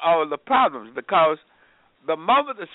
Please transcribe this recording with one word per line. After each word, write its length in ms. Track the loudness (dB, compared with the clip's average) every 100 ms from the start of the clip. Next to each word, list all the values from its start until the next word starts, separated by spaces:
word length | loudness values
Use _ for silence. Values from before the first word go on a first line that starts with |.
all 260 | 0 2 0
the 100 | -4
problems, 520 | -2 0 0 -2 -12
because 440 | -14 -2 2 2 0 _ _ _ _ _ _ -8
the 100 | -6
moment 420 | 0 0 0 -8
the 80 | -12